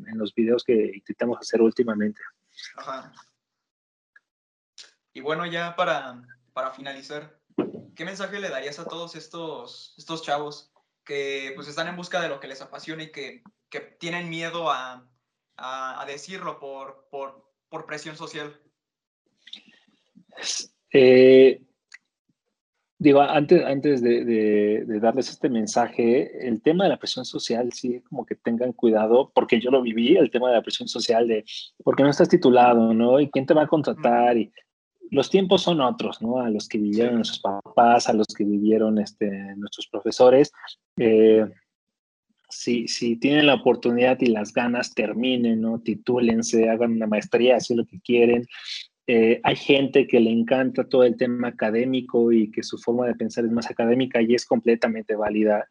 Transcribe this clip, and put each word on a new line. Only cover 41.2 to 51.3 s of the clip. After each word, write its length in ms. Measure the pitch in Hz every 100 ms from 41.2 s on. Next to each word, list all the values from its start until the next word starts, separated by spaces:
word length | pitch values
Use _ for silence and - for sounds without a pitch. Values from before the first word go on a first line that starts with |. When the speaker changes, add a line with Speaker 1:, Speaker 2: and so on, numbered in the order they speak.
| 110 110 104 - _ _ _ _ _ _ _ _ _
Speaker 1:
si, 380 | - - 120 113
si 300 | - 120 117
tienen 280 | 135 151 147
la 80 | 123
oportunidad 600 | 131 113 123 120 127 127
y 60 | 127
las 260 | 107 104
ganas, 400 | - 120 123 123
terminen, 680 | - 107 110 127 127 117 113
¿no? 200 | 113 117
Titúlense, 880 | 117 104 - 123 117 113 113 113 113
hagan 240 | 113 117
una 140 | 113 110
maestría, 520 | 107 - 117 123 120
si 140 | -
es 40 | 117
lo 80 | 113
que 140 | -
quieren. 460 | - 120 120 120 123 - - - - _ -
Eh, 340 | 117 113 120
hay 120 | 139 131
gente 500 | - 139 135 139 127
que 140 | 123
le 100 | 113
encanta 560 | 117 117 131 131 131 123
todo 160 | 131
el 140 | 123 117
tema 320 | 123